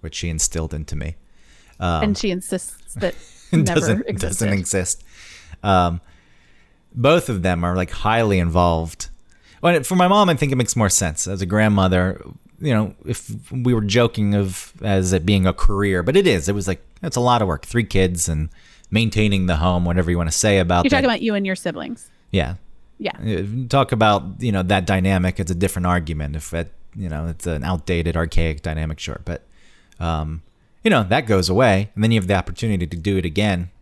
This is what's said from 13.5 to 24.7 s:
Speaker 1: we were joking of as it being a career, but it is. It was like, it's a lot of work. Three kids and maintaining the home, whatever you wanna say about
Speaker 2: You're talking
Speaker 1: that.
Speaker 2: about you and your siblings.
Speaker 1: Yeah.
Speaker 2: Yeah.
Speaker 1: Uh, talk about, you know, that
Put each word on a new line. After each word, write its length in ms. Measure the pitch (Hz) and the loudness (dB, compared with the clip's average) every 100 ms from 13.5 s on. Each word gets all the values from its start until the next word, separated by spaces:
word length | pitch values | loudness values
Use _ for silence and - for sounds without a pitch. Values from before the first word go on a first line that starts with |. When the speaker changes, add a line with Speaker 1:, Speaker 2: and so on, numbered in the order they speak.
Speaker 1:
we 240 | 131 123 | -4 0
were 60 | 120 | 2
joking 560 | 104 107 120 - 101 101 | 2 4 2 2 0 2
of 360 | 95 92 - - | 0 -4 -12 -8
as 320 | 104 98 92 | 0 0 2
it 140 | 92 82 | 2 2
being 180 | 101 | 4
a 80 | 92 | 2
career, 520 | 85 - 101 101 92 | 4 4 4 2 2
but 120 | 87 160 | 2 4
it 120 | 190 | 4
is. 200 | 101 78 | 2 0
It 60 | |
was 140 | 101 92 | -2 -2
like, 140 | 92 - - | -6 -8 -12
it's 140 | - - | -6 0
a 40 | |
lot 220 | 123 120 | 2 2
of 60 | 101 | 2
work. 180 | 76 - | -2 -2
Three 160 | 120 | -2
kids 440 | 104 98 92 87 - | 0 2 2 0 -2
and 200 | 78 80 - - - - | -2 -4 -8 -20 -20 -4
maintaining 580 | 107 113 104 107 98 92 | 0 0 2 2 2 2
the 100 | 80 | 2
home, 280 | 87 90 | 2 2
whatever 280 | 87 87 87 | 2 0 0
you 40 | 85 | 0
wanna 140 | 82 | 0
say 280 | - 107 98 | 0 2 2
about 240 | 87 87 | 2 2
Speaker 2:
You're 60 | 87 | 2
talking 120 | 262 | 2
Speaker 1:
that. 60 | 269 | 0
Speaker 2:
about 120 | 220 | 0
you 120 | 226 | -2
and 100 | 202 | -2
your 120 | 196 190 | -2 -4
siblings. 520 | 180 95 73 - - _ _ | -6 -8 -10 -12 -16 _ _
Speaker 1:
Yeah. 240 | 95 71 92 - - - - | -2 -2 -8 -16 -20 -20 -10
Speaker 2:
Yeah. 140 | 208 - | -10 -8
Speaker 1:
Uh, 460 | - 92 98 113 127 | -6 -4 -4 -6 -2
talk 220 | 143 127 | 0 0
about, 320 | 113 107 101 85 - | 2 4 2 -2 -6
you 140 | 120 | -2
know, 100 | 98 | 0
that 240 | 92 | 2